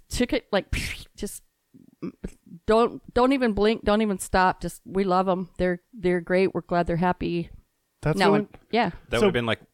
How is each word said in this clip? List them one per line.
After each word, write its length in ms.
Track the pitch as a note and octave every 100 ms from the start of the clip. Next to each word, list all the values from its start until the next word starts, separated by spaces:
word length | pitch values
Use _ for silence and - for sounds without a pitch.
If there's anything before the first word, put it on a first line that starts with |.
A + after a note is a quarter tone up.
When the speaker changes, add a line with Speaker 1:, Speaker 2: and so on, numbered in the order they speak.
| -
Speaker 1:
took 220 | - B3
it 140 | C4 -
like, 160 | G3 F3+ - - - - -
just 260 | G#3 - _ _ _ - - - - - - - - E3 -
don't, 360 | A3 A#3 - -
don't 200 | A#3+ B3+
even 200 | C#4 B3
blink, 300 | G3 G#3 A3+
don't 180 | - G#3
even 180 | A3 F#3
stop. 420 | - F#3+ F#3 -
Just, 200 | F3 - -
we 180 | F#3
love 240 | G3 F3+ F#3+
'em. 220 | F#3 F3 -
They're, 240 | F3+ F3 _
they're 280 | A#3 F3+ F3+
great. 320 | E3+ F3+ F#3+
We're 80 | -
glad 260 | - F3 F3
they're 100 | E3+
happy. 520 | F3+ - E3+ E3+ E3+ - _ _ _ _
Speaker 2:
That's 160 | D3+ F3+
Speaker 1:
Now, 100 | G3
Speaker 2:
really 120 | G#3
Speaker 1:
and, 80 | G#3 - _
yeah. 200 | A3 G3+ - -
Speaker 3:
That 80 | A#2
Speaker 2:
So 20 |
Speaker 3:
would 40 | G3+
have 60 |
been, 120 | B2 A#2
like, 120 | G#2+ _